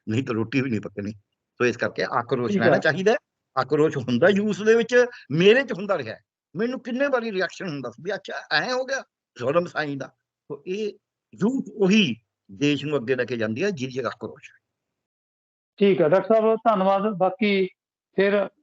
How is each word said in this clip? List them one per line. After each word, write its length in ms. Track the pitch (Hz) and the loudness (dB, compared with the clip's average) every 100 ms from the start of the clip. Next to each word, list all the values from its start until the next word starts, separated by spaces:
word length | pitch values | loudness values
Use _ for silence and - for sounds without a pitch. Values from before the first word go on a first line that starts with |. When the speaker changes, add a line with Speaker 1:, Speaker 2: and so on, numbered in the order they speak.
| - | -4
Speaker 1:
ਨਹੀਂ 140 | 110 | -4
ਤਾਂ 120 | 135 110 | -2 -4
ਰੋਟੀ 260 | 113 135 | -2 -2
ਵੀ 80 | 135 | -2
ਨਹੀਂ 120 | 107 | -4
ਪੱਕਣੀ। 300 | 95 - 104 110 _ _ _ - | -6 -10 -10 -12 _ _ _ -2
ਸੋ 80 | 123 | 0
ਇਸ 120 | 117 | 0
ਕਰਕੇ 260 | 107 - | -4 -4
ਆਕਰੋਸ਼ 500 | - 131 113 127 123 | -4 -4 -2 -4 -2
Speaker 2:
ਠੀਕ 80 | 202 | 2
Speaker 1:
ਰਹਿਣਾ 140 | 113 139 | 4 4
Speaker 2:
ਆ। 40 | |
Speaker 1:
ਚਾਹੀਦਾ 320 | 165 156 190 | 2 0 0
ਹੈ। 60 | 240 _ _ _ 131 | 0 _ _ _ -4
ਆਕਰੋਸ਼ 400 | 131 151 156 143 | -2 2 2 0
ਹੁੰਦਾ 320 | 120 120 175 | -2 4 4
ਯੂਥ 320 | 196 214 185 | 4 0 0
ਦੇ 140 | 214 233 | 4 4
ਵਿੱਚ, 300 | 226 247 240 - - | 4 2 2 -2 -6
ਮੇਰੇ 320 | 151 190 247 | 4 6 6
'ਚ 100 | 269 | 2
ਹੁੰਦਾ 240 | 180 202 180 | -6 -4 -4
ਰਿਹਾ। 180 | 110 95 _ _ _ 165 | -4 -12 _ _ _ -4
ਮੈਨੂੰ 240 | 240 262 | -4 -4
ਕਿੰਨੇ 280 | 254 247 285 | -6 -2 0
ਵਾਰੀ 240 | 254 226 | 0 -2
ਰਿਐਕਸ਼ਨ 360 | 190 170 - 185 | -4 -4 -6 -8
ਹੁੰਦਾ 240 | 143 123 | -8 -10
ਸੀ 120 | 110 | -12
ਵੀ 100 | 170 | -10
ਅੱਛਾ 200 | - - 107 - | -10 -10 -12 -2
ਐਂ 220 | 151 202 | -2 0
ਹੋ 120 | 254 262 | -4 -4
ਗਿਆ 140 | 269 - _ _ - | -6 -10 _ _ -8
ਜ਼ੁਲਮ 280 | 123 165 175 | 0 0 0
ਸਾਈਂ 320 | - 151 139 | -6 -6 -8
ਦਾ। 100 | 127 _ _ _ - | -12 _ _ _ -16
ਸੋ 120 | 143 175 | -14 -8
ਇਹ 260 | 196 208 - _ _ _ 104 | -6 -6 -10 _ _ _ -4
ਯੂਥ 300 | 214 262 - - | -2 -2 -6 0
ਉਹੀ 400 | 190 214 165 110 _ _ _ | 2 4 2 -2 _ _ _
ਦੇਸ਼ 340 | 95 147 143 143 | -2 0 0 -2
ਨੂੰ 120 | 143 | -4
ਅੱਗੇ 180 | 117 131 | -2 -2
ਲੈ 100 | 120 | -2
ਕੇ 120 | 120 | -2
ਜਾਂਦੀ 260 | 107 110 | -2 -2
ਹੈ 60 | 196 | -4
ਜਿਹਦੀ 300 | 160 131 123 | -4 -6 -4
ਆਕਰੋਸ਼ 520 | 113 - 98 - - | -6 -8 -14 -14 -20
ਹੈ। 80 | _ _ _ _ _ _ _ _ _ _ _ _ - | _ _ _ _ _ _ _ _ _ _ _ _ 2
Speaker 2:
ਠੀਕ 220 | 202 185 | 4 4
ਹੈ 80 | 156 | 4
ਡਾਕਟਰ 260 | 190 190 226 | 4 4 2
ਸਾਹਿਬ, 200 | 220 220 | 4 2
ਧੰਨਵਾਦ। 460 | 233 202 190 196 | 2 2 2 2
ਬਾਕੀ 640 | 208 185 185 185 208 196 185 _ _ _ _ - | 0 0 -2 0 0 2 0 _ _ _ _ 0
ਫਿਰ 340 | 196 202 190 _ | 2 2 -2 _